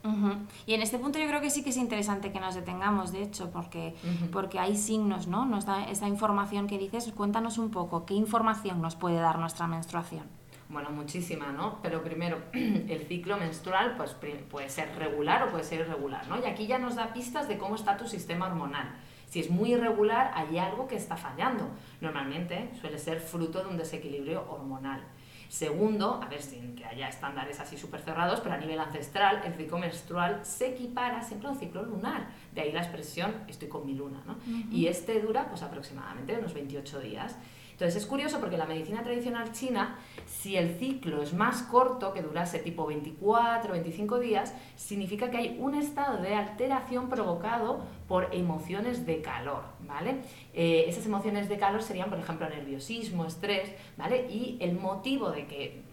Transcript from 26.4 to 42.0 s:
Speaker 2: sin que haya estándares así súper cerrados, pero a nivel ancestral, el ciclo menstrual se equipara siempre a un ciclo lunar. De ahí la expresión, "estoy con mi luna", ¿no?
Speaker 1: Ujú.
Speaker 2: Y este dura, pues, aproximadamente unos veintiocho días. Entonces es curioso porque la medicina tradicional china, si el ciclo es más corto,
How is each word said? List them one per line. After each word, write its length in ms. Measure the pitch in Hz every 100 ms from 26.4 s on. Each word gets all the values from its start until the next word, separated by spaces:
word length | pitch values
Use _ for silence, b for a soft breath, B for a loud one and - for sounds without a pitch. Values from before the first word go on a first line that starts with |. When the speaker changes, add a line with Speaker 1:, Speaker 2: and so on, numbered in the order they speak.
Speaker 2:
sin 340 | 143 123 123 120
que 100 | 120
haya 220 | 123 135
estándares 500 | - 139 135 139 143
así 160 | - 139
súper 240 | 170 139
cerrados, 380 | - 160 175 233
pero 140 | 202 160
a 20 |
nivel 220 | 156 160
ancestral, 640 | 156 151 131 196 196 208 180
el 80 | 165
ciclo 220 | 156 170
menstrual 600 | 175 - - 175 196 208
se 260 | - - 254
equipara 520 | 254 240 247 247 233
siempre 260 | 214 208 277
a 40 |
un 60 | 269
ciclo 240 | 170 180
lunar. 440 | 226 196 247 302 - B B
De 80 | -
ahí 100 | 151
la 100 | 165
expresión, 520 | 170 143 - - 202 - -
"estoy 200 | - 147
con 180 | 151 139
mi 80 | 135
luna", 260 | 139 139 -
¿no? 80 |
Speaker 1:
Ujú. 360 | - 247 233 214
Speaker 2:
Y 160 | - 165
este 320 | 180 - 220
dura, 280 | 214 247 -
pues, 120 | -
aproximadamente 760 | 165 170 - 131 104 110 135 226
unos 160 | 185
veintiocho 460 | 147 139 143 - 139
días. 360 | 107 104 220 - B B B
Entonces 320 | - 175 196
es 20 | 208
curioso 320 | 277 302 -
porque 160 | 175 170
la 120 | 160
medicina 340 | 160 160 220
tradicional 500 | 240 240 247 233 220
china, 440 | - 254 214 214 B B B -
si 280 | - 196 190
el 220 | 170 -
ciclo 460 | 262 269 165 147
es 100 | 147
más 300 | 175 233 -
corto, 500 | - 247 254 247